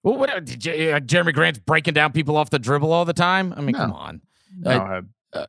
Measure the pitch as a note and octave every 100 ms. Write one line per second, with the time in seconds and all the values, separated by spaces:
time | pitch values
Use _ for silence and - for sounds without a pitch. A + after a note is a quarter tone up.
0 | F#3+ B3+ C#4 G#3 C#3 B2 D#3+ D#3 D#3+ D3
1 | B2 F3 E3+ C#3+ E3 B2+ - D#3+ D#3+ D3+
2 | D3+ D3 D3 D3+ D3+ D3 A2+ C#3+ D#3 E3
3 | E3+ E3+ F3 F#3+ F#3 E3 C#3+ C4 - -
4 | D2 - _ _ _ F#3 C#3+ B2 F#2+ F#2+
5 | F#2 _ _ E2